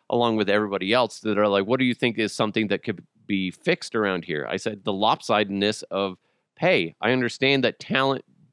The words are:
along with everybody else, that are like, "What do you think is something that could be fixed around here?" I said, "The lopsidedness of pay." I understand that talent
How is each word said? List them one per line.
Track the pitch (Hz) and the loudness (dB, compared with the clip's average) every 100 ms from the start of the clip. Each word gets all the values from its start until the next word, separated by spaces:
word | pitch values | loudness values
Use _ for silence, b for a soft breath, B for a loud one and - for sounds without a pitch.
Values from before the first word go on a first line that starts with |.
| - | -4
along | 120 120 110 | 0 2 2
with | 98 | 2
everybody | 101 104 98 95 | 2 0 -2 0
else, | 120 117 - | 0 0 -2
that | 107 101 | -2 2
are | 104 | 4
like, | 101 | 4
"What | 98 127 | 2 2
do | |
you | 127 | 0
think | 117 123 113 | 0 0 0
is | 107 | -2
something | - 107 113 104 | 0 -2 0 -2
that | 101 | -2
could | - 90 - _ | -4 -8 -10 _
be | - 101 92 | -4 -2 -2
fixed | - 175 180 - | -4 -2 -2 -2
around | 113 104 92 | 0 0 0
here?" | 82 76 58 | -4 -6 -4
I | 92 | -4
said, | 117 104 | -4 -6
"The | - | -4
lopsidedness | 98 107 151 - 107 101 98 101 107 - | 0 2 2 2 0 2 0 0 -2 -6
of | 95 98 90 _ _ _ - | -4 -4 -6 _ _ _ -2
pay." | 175 156 82 - | 0 2 0 -2
I | 110 | 0
understand | 127 120 - 131 139 | 0 0 0 2 2
that | 120 - | 2 -2
talent | - 139 135 135 - _ _ | -2 0 0 -2 -6 _ _